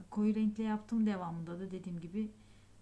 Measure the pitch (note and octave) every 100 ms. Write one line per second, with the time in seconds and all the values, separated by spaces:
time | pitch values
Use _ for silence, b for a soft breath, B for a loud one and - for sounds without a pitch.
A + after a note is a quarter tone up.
0 | - G#3+ G#3 G#3+ G#3+ G#3+ A3 G#3+ G#3+ A3+
1 | G#3+ F#3+ E3+ E3 E3 F3 F#3+ F#3 F#3 F3
2 | E3 G3+ G#3+ - B B B B